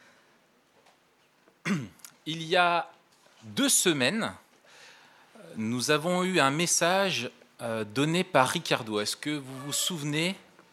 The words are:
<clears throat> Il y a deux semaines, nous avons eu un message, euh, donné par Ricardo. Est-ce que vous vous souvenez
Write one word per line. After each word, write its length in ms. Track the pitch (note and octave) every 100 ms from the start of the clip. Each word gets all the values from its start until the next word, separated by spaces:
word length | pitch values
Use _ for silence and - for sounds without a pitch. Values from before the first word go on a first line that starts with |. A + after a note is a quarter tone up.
| - _ _ _ _ _ _ _ _ _ _ _ _ _ _ _ -
<clears throat> 40 | F3 G2+ - - - D3+
Il 180 | E3
y 120 | D#3+ F3+
a 340 | F3 E3+ - - _ _ _ _
deux 240 | A2+ G#2 C#4
semaines, 640 | - F#3 D3 B2+ G#3+ B2+ F#2+ - _ _ - - - - - _ - - A#2
nous 340 | A2 B2 A#2+
avons 320 | D3+ E3 F3+
eu 160 | F#3 F3
un 100 | C3+
message, 800 | D3 E3+ - E3+ F#3+ G3 C3 B2 - - -
euh, 220 | A#2+ A2+
donné 400 | G#2 A2 D3+ E3+
par 240 | F3+ C#3 B2+
Ricardo. 540 | F3 - C#3+ A2+ G#2
Est-ce 160 | G#2 -
que 140 | D3+
vous 280 | D3+ C3 C3 C#3+
vous 80 |
souvenez 640 | C#3 - F3 D3 D3+ F3 F#3+ - - -